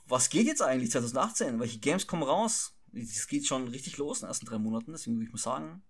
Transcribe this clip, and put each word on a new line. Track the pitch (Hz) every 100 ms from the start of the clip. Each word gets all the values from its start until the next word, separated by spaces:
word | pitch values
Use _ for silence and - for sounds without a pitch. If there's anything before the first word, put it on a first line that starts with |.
| -
was | 123 -
geht | 160 233
jetzt | 311
eigentlich | 165 131 127
zweitausendachtzehn? | - 120 123 220 - 165 113
Welche | 117 117
Games | 143 180 -
kommen | 170
raus? | 135 170 226 - - - -
Es | 120 117 - -
geht | 147 -
schon | 131 123
richtig | 135 - -
los | 147 -
in |
den | 92
ersten | - 107
drei | 110
Monaten, | 110 113 117
deswegen | 160 - 113
würde | 113
ich |
mal | 110
sagen | 117 135 156 175 -